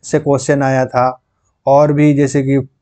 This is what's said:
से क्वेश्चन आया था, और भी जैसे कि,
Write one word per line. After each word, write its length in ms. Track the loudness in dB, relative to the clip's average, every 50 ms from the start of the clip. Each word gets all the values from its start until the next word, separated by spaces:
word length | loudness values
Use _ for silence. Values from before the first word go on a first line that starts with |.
| -8
से 160 | -4 -4 -4
क्वेश्चन 440 | -2 0 -2 -2 0 -2 -2 0 0
आया 220 | 0 0 -2 -2
था, 360 | -2 -2 -2 -2 -2 -4 -6 _ _ _ _ _ _ _ _ -2
और 280 | 2 2 4 4 2 2
भी 200 | 2 2 2 2
जैसे 300 | 2 0 0 -2 -2 -2
कि, 120 | -2 -2 -2 -4 -6 _ _